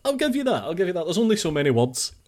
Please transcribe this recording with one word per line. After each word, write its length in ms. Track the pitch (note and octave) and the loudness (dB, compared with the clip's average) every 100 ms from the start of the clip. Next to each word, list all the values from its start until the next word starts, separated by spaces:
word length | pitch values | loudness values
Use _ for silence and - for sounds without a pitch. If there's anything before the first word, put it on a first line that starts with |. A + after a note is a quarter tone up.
I'll 140 | C#4 C#4 | -4 0
give 180 | D4+ C4 | 0 0
you 80 | |
that, 200 | C4 D#3 | 0 -2
I'll 100 | G#2+ | -2
give 140 | E3+ F#3 | -2 -2
you 60 | |
that. 120 | F3 D#3+ | -2 -2
There's 120 | F3 | 0
only 200 | A3+ G#3+ | 2 2
so 120 | E3 | 0
many 200 | D3+ C#3+ | 0 2
words. 420 | A#2 B2+ B2+ - - | 2 2 -2 -8 -8